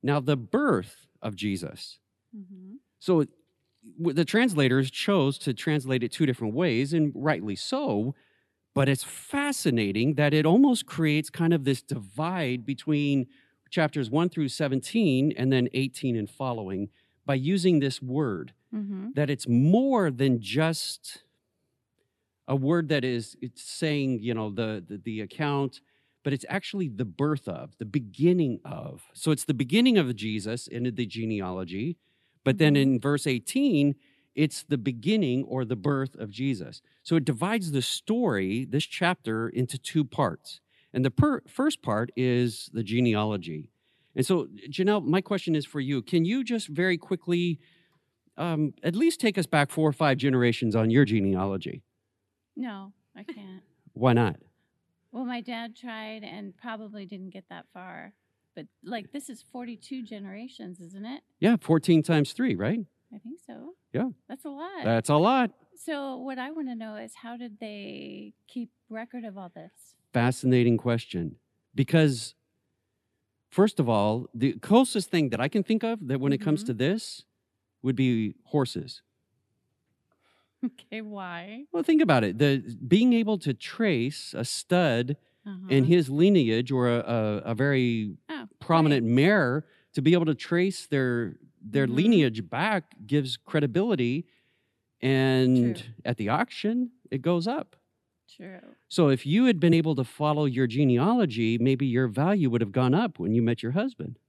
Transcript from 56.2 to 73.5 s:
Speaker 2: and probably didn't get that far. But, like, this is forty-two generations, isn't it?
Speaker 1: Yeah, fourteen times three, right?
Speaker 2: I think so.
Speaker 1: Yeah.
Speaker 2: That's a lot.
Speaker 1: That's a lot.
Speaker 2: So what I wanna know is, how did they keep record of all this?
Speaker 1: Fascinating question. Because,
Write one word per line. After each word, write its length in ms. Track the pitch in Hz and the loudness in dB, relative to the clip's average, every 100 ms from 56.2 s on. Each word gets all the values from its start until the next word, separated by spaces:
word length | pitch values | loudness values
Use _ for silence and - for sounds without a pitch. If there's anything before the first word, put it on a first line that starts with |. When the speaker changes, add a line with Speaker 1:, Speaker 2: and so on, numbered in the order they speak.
Speaker 2:
and 300 | 208 - 202 180 | -16 -14 -16 -16
probably 500 | 247 220 214 208 190 | -14 -14 -14 -16 -16
didn't 240 | 196 190 | -14 -16
get 140 | 190 - | -18 -18
that 160 | 175 - | -20 -18
far. 400 | 180 185 175 175 _ _ _ _ | -20 -18 -18 -20 _ _ _ _
But, 120 | - - _ | -20 -20 _
like, 280 | - 233 196 | -12 -12 -10
this 180 | 285 - | -14 -14
is 120 | 220 _ | -18 _
forty-two 520 | 254 240 226 - 262 | -16 -14 -16 -14 -14
generations, 760 | 220 214 196 196 254 - 214 180 | -12 -14 -14 -14 -16 -16 -18 -16
isn't 260 | 170 190 214 | -18 -16 -14
it? 160 | 277 _ _ | -14 _ _
Speaker 1:
Yeah, 160 | 185 233 | 2 2
fourteen 440 | - 160 - 160 | 4 2 6 4
times 300 | 151 160 143 | 6 2 2
three, 220 | - 254 | -2 -2
right? 260 | 90 104 226 190 _ _ | 0 0 -2 -6 _ _
Speaker 2:
I 40 | 214 | -20
think 200 | 226 330 - | -16 -18 -18
so. 280 | 233 269 370 _ | -18 -18 -20 _
Speaker 1:
Yeah. 160 | - 254 - _ | -4 -4 -6 _
Speaker 2:
That's 160 | 262 | -16
a 60 | 311 | -14
lot. 340 | 277 339 381 | -14 -14 -6
Speaker 1:
That's 240 | 107 117 113 | -2 -2 2
a 80 | 147 | 2
lot. 360 | 185 262 240 _ _ _ | 4 2 0 _ _ _
Speaker 2:
So 400 | - 294 277 254 | -10 -8 -8 -10
what 220 | 262 254 | -10 -10
I 120 | 277 | -10
wanna 240 | 320 269 | -8 -8
know 220 | 233 220 214 | -10 -12 -14
is, 180 | 226 | -16
how 220 | - 233 240 | -18 -16 -14
did 220 | 240 208 | -14 -14
they 720 | 220 208 202 202 208 202 208 _ _ | -14 -14 -14 -14 -14 -16 -18 _ _
keep 240 | - 233 _ _ | -12 -12 _ _
record 340 | 220 240 247 | -14 -12 -14
of 140 | 226 196 | -14 -14
all 120 | 180 | -16
this? 180 | 180 170 _ - _ _ | -18 -20 _ -20 _ _
Speaker 1:
Fascinating 640 | 123 120 127 131 127 120 113 | 0 0 0 2 4 4 2
question. 600 | 123 117 - 90 82 - _ _ _ | 0 -2 -4 -6 -6 -10 _ _ _
Because, 600 | - 139 165 156 123 - _ _ _ _ _ _ _ _ _ _ _ _ | -4 2 4 4 2 -8 _ _ _ _ _ _ _ _ _ _ _ _